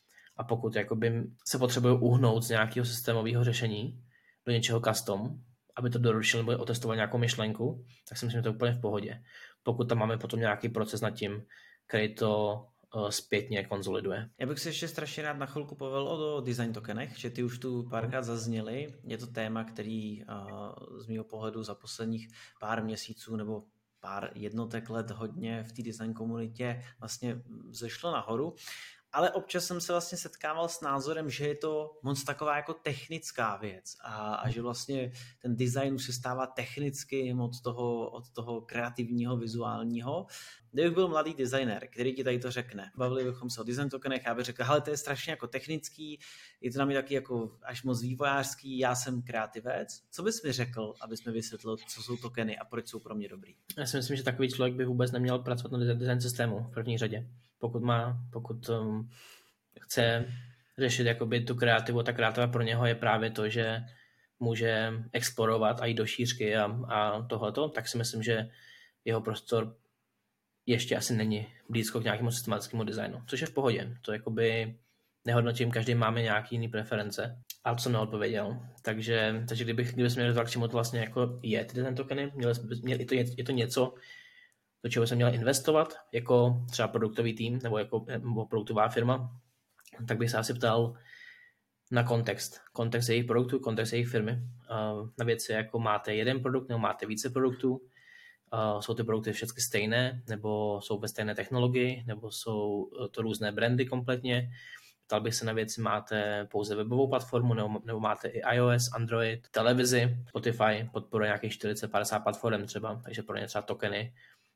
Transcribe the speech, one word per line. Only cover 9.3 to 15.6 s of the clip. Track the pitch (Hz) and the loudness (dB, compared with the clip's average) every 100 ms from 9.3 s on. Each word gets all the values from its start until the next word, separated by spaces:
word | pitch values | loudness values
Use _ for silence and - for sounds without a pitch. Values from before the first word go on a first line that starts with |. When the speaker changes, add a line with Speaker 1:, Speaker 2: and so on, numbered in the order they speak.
| - - _ | -20 -20 _
Speaker 1:
Pokud | 123 123 120 | -2 0 2
tam | 117 | 2
máme | 110 113 | 2 0
potom | - 113 | -2 0
nějaký | 113 104 113 | 0 0 -2
proces | 110 107 - | -2 -2 -2
nad | 110 | -4
tím, | 107 104 104 - - - - - | -2 -6 -6 -12 -20 -20 -20 -2
který | 110 107 - | 0 0 0
to, | 110 104 104 107 - _ _ 110 | 2 4 2 -2 -8 _ _ -4
eh, | 104 | -2
zpětně | - - 104 120 101 98 | -4 0 -2 0 -4 -2
konzoliduje. | 101 95 104 98 104 113 - | -4 -2 -2 -2 -4 -6 -6
Speaker 2:
Já | 131 | -6
bych | 143 | -4
se | 170 | -4
ještě | 147 165 | -4 -6
strašně | - 147 - | -6 -8 -6
rád | 151 143 | -6 -6
na | 139 | -6
chvilku | 151 | -6